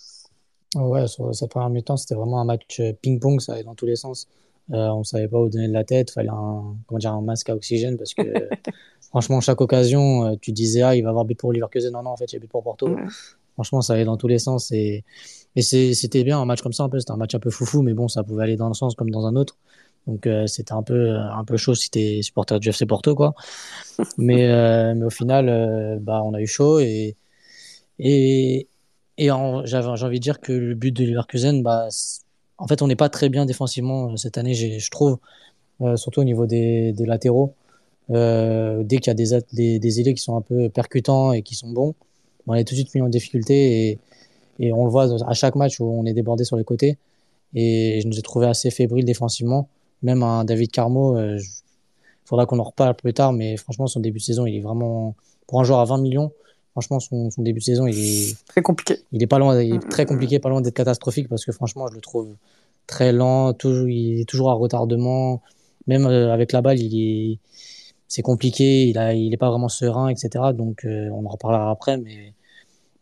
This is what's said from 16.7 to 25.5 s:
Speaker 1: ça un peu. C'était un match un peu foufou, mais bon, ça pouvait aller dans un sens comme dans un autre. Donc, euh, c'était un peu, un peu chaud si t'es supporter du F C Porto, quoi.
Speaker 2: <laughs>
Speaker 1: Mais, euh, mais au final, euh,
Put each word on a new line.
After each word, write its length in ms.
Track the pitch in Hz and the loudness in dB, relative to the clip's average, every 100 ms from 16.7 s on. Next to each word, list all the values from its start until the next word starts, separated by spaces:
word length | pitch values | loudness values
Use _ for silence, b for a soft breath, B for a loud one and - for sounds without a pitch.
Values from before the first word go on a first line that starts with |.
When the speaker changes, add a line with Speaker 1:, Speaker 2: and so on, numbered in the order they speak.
Speaker 1:
ça 100 | 117 | -4
un 60 | 135 | -4
peu. 100 | 131 | -4
C'était 140 | 117 | -6
un 60 | 110 | -6
match 180 | 110 113 | -4 -4
un 20 | |
peu 120 | 117 | -4
foufou, 320 | - 120 147 | -4 0 2
mais 100 | 127 | 2
bon, 160 | 110 117 | 0 -2
ça 160 | - | -4
pouvait 180 | 101 107 | -4 -2
aller 140 | 110 110 | -2 0
dans 100 | 113 | -2
un 80 | |
sens 220 | 110 127 - | -2 -4 -4
comme 140 | 113 | -4
dans 160 | 110 110 | -2 0
un 100 | 127 | 0
autre. 200 | 139 - b b b b - | -2 -6 b b b b -10
Donc, 200 | 107 117 | -4 -2
euh, 200 | 107 107 | 0 -2
c'était 260 | - 110 | -4 -8
un 100 | 110 | -6
peu, 320 | 107 123 117 | -2 2 2
un 300 | 110 104 110 | 0 -4 -6
peu 120 | 110 113 | -4 -2
chaud 180 | - | 0
si 160 | 117 - | 0 0
t'es 300 | 113 107 104 | -2 0 -2
supporter 360 | 101 - 113 107 | -4 -4 -2 0
du 140 | 107 | 0
F 40 | 101 | -2
C 100 | 104 | 0
Porto, 280 | 107 151 | 0 2
quoi. 200 | 143 147 - B B B B B B | 2 2 0 B B B B B B
Speaker 2:
<laughs> 200 | - - | -6 0
Speaker 1:
Mais, 320 | 120 123 123 | 4 6 6
euh, 440 | 117 117 113 113 113 | 6 6 4 2 0
mais 80 | |
au 60 | 113 | -2
final, 380 | - 123 135 | -2 0 2
euh, 500 | 127 | 4